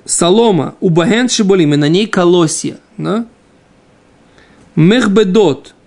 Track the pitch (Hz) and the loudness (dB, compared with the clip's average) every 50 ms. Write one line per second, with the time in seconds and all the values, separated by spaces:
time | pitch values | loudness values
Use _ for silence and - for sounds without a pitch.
0 | - - - - 175 170 190 220 233 226 190 151 127 113 - - - 185 156 170 | -12 -8 -4 -2 0 0 2 2 2 2 0 0 -2 -4 -8 -6 -4 -2 0 0
1 | 165 - 202 233 254 233 - - 214 185 196 185 160 123 143 147 131 156 170 190 | 0 0 0 0 -2 -2 -2 -2 0 0 2 2 2 0 0 0 0 0 0 0
2 | 220 - - 196 185 175 180 175 165 147 - - - 139 - - _ _ _ - | -2 -2 -2 0 0 2 2 2 2 0 -2 -6 -10 -10 -12 -14 _ _ _ -10
3 | 156 160 196 226 233 226 _ _ _ _ _ _ _ _ _ _ _ _ _ _ | -8 -6 -6 -6 -8 -10 _ _ _ _ _ _ _ _ _ _ _ _ _ _
4 | _ _ _ _ _ _ _ _ _ _ _ _ _ _ - 165 156 180 226 254 | _ _ _ _ _ _ _ _ _ _ _ _ _ _ -2 2 2 2 2 2
5 | 247 208 190 220 214 185 180 220 202 156 131 - - - _ _ _ | 0 0 2 0 0 2 2 2 2 2 0 -4 -8 -20 _ _ _